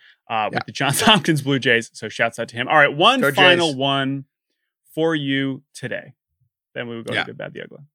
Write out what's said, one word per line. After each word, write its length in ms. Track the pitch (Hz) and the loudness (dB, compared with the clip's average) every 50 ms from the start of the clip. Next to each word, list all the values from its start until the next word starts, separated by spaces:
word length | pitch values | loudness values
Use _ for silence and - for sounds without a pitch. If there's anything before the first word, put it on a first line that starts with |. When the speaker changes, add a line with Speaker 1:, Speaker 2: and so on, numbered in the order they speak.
| _ _ _ _ _ - | _ _ _ _ _ -6
Speaker 1:
uh, 180 | 113 110 107 98 | -4 -4 -2 -2
with 100 | - 120 | -4 -4
Speaker 2:
Yeah. 40 | - | -6
Speaker 1:
the 60 | - | -6
Johns 300 | 107 - 139 139 135 - | -6 -4 -2 -2 0 2
<laughs> 0 | |
Hopkins 420 | - 226 214 190 - 170 160 139 123 | 4 4 4 4 4 2 0 0 0
Blue 160 | 139 139 127 | -2 -2 0
Jays. 320 | 117 131 117 117 113 - _ | 2 2 2 2 0 -4 _
So 160 | - 113 107 | -14 -12 -10
shouts 300 | - - 117 117 - 117 | -4 -2 -2 -2 -2 -6
out 80 | 117 | -10
to 80 | - - | -8 -8
him. 120 | 120 127 | -8 -4
All 100 | - 156 | 2 4
right, 180 | 151 143 - 143 | 4 4 4 2
one 260 | 147 185 233 269 262 | 2 4 4 4 4
Speaker 2:
Go 100 | - - 139 | 2 2 4
Speaker 1:
final 340 | 202 185 180 175 175 170 | 6 6 6 6 4 2
Speaker 2:
Jays. 80 | 160 139 | 0 -2
Speaker 1:
one 500 | 127 139 139 139 139 135 135 139 139 135 - _ _ _ _ _ _ _ _ _ _ _ _ _ | -2 -2 -2 0 0 -2 -2 -4 -6 -8 -14 _ _ _ _ _ _ _ _ _ _ _ _ _
for 180 | 156 160 165 160 | -2 0 0 0
you 480 | 151 139 135 135 139 139 135 131 - - _ _ | -2 -2 -2 -2 -2 -2 -4 -6 -8 -12 _ _
today. 380 | - 131 113 104 95 - 135 - _ _ _ _ _ _ _ _ _ _ _ _ | -14 -10 -8 -8 -10 -10 -14 -20 _ _ _ _ _ _ _ _ _ _ _ _
Then 140 | 127 123 | -12 -10
we 80 | 117 117 | -10 -10
will 80 | 117 113 | -10 -8
go 100 | 117 113 | -6 -6
Speaker 2:
Yeah. 80 | 101 - | -6 -6
Speaker 1:
to 40 | |
good, 100 | - - | -6 -10
bad, 160 | - 98 - - | -12 -14 -14 -12
the 80 | - - | -14 -16
ugly. 180 | - - - 147 _ _ | -16 -18 -20 -20 _ _